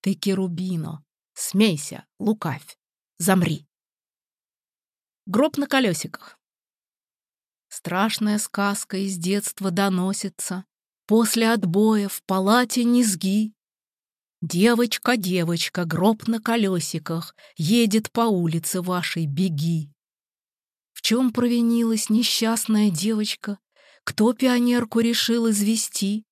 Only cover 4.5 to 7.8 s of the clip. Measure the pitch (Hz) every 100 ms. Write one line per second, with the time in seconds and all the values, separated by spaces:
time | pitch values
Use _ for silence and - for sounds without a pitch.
4.5 | _ _ _ _ _ _ _ - 196 302
5.5 | 302 285 269 240 170 - - - - _
6.5 | _ _ _ _ _ _ _ _ _ _
7.5 | _ _ -